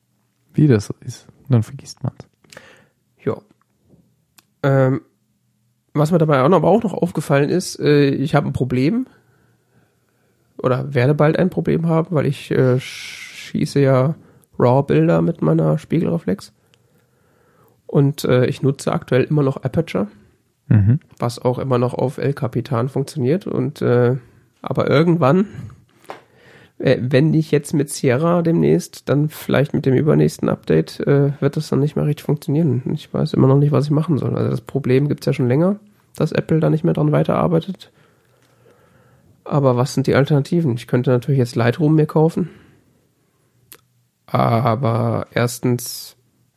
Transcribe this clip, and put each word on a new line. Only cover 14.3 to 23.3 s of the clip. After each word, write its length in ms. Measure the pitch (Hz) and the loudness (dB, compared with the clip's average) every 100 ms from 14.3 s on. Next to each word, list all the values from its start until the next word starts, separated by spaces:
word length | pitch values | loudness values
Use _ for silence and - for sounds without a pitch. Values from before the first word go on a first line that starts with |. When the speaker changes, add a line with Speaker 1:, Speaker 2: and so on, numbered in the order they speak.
| _ _ - | _ _ 0
Speaker 2:
raw-Bilder 640 | 120 131 143 147 160 170 | 2 2 2 2 2 2
mit 200 | 165 165 | 0 -2
meiner 360 | 156 160 156 156 | 0 0 0 -2
Spiegelreflex. 760 | - 160 170 170 - 196 - _ _ _ _ _ _ _ _ _ _ _ _ _ - | -2 -2 -2 -2 -4 -6 -8 _ _ _ _ _ _ _ _ _ _ _ _ _ -4
Und, 380 | 160 143 - | 2 2 0
äh, 220 | - 127 127 | 0 2 2
ich 160 | - | 0
nutze 300 | 135 147 - | -2 -2 -4
aktuell 320 | - - 127 | -6 0 0
immer 180 | 127 151 | 2 0
noch 140 | 135 - | 0 -2
Aperture, 420 | 127 - 160 180 202 - _ _ _ _ - | -4 -4 -4 -4 -6 -10 _ _ _ _ 0
Speaker 1:
Mhm. 320 | 113 98 139 - - | 4 4 2 -2 -8
Speaker 2:
was 220 | 120 - | -6 -2
auch 180 | 127 123 | -2 -2
immer 200 | 135 123 | 0 0
noch 140 | 123 | 0
auf 240 | - 131 - | -2 -4 -2
El 140 | 135 | -4
Capitan 540 | 139 120 123 117 117 131 | -4 -4 -4 -4 -2 -2
funktioniert. 580 | 135 139 151 123 | -4 -6 -4 -2